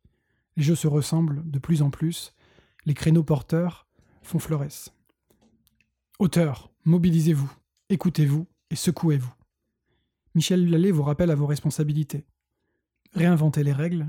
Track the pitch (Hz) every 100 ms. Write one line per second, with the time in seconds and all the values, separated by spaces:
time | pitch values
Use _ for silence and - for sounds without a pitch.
0 | _ _ _ _ _ - 147 165 156 147
1 | 139 160 165 143 165 139 - 160 147 -
2 | 160 170 - _ _ _ _ _ 156 139
3 | 160 160 156 147 - 160 175 - _ _
4 | _ _ - 165 - 156 143 - - _
5 | _ _ _ _ _ _ _ _ _ _
6 | _ - 190 175 160 127 - _ 156 175
7 | 175 165 156 147 139 - _ _ - 196
8 | 180 - 147 147 170 _ _ - - -
9 | 165 147 123 - _ _ _ _ _ _
10 | _ _ _ 165 - 185 175 165 190 160
11 | 147 143 175 143 143 147 160 - 151 151
12 | 147 143 - _ _ _ _ _ _ _
13 | _ 180 170 170 156 147 143 139 170 175